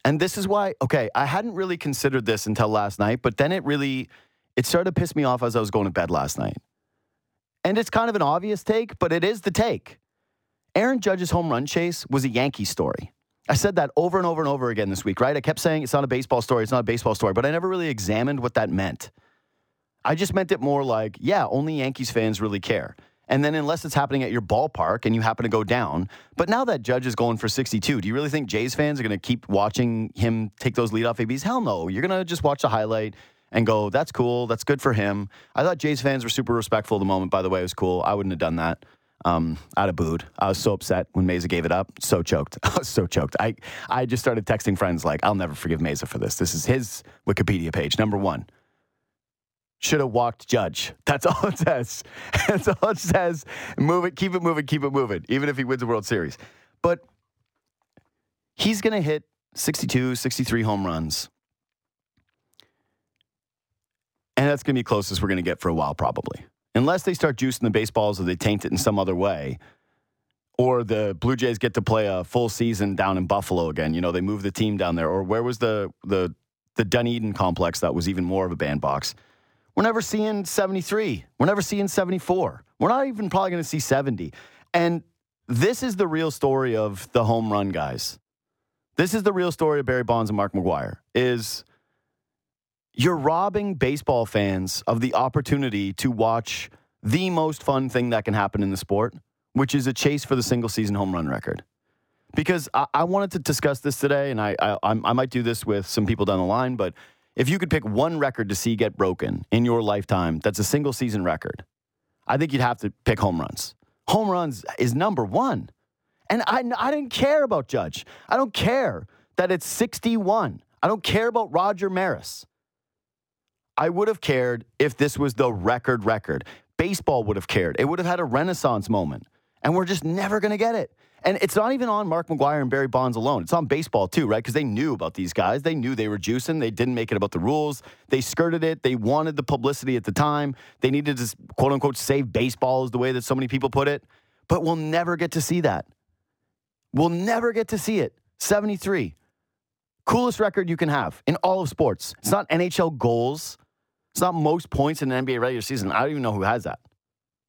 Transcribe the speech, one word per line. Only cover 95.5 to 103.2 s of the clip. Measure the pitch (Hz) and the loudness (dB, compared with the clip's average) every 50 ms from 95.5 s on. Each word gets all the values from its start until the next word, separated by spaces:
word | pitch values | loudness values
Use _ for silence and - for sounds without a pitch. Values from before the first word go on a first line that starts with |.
| 147 143 139 123 104 101 98 98 92 | 0 0 0 0 -2 -2 -2 -2 -4
to | - - 131 | -2 0 0
watch | 120 107 113 113 113 117 113 - - - - - _ - _ _ _ _ - | 2 2 2 2 2 0 -2 -4 -8 -10 -10 -12 _ -20 _ _ _ _ -4
the | 107 120 170 185 185 | 0 0 0 0 0
most | 175 165 156 156 151 - - | 0 2 0 0 -2 -2 0
fun | - 139 131 135 127 | 0 0 2 2 0
thing | - 123 123 123 | 0 0 0 2
that | 117 110 101 | 0 0 0
can | - 104 | 0 0
happen | 110 101 98 - 104 101 | 2 0 0 0 0 0
in | 98 | 0
the | 95 92 | -2 -4
sport, | - - 101 101 110 123 - - - _ _ _ _ _ - | -2 -2 0 0 0 0 -4 -8 -20 _ _ _ _ _ 0
which | 127 135 131 - | 0 2 2 2
is | 143 120 | 0 0
a | 135 120 | 0 0
chase | - - 143 147 143 - | 0 0 0 0 0 -2
for | - 135 | -2 0
the | 123 113 | 0 0
single | - 127 120 117 110 | 0 0 0 0 -2
season | - 110 107 101 101 | -2 0 0 0 0
home | 98 101 95 92 | 0 0 -2 -2
run | 87 80 71 | -2 -2 -2
record. | 65 57 - - - - - _ _ _ _ _ _ _ _ _ _ _ _ _ - | -4 -4 -4 -6 -8 -8 -10 _ _ _ _ _ _ _ _ _ _ _ _ _ -2
Because | - 156 - 180 170 135 - - | -2 0 2 0 0 0 -2 0
I, | 135 139 - - | 0 0 0 0
I | 147 165 | 0 0
wanted | 175 185 202 | 2 2 0